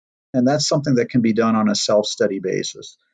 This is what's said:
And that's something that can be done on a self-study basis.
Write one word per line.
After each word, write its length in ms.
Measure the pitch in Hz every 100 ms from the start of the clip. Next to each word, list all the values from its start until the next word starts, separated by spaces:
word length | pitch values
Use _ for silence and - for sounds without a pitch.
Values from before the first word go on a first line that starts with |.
| _ _ _
And 120 | 127 123
that's 220 | 143 -
something 280 | 160 147 123
that 120 | 120
can 140 | 127
be 100 | 113
done 240 | 110 113 110
on 140 | 107
a 40 |
self-study 640 | 104 - 107 107 - 104 98
basis. 560 | 92 95 - - - - _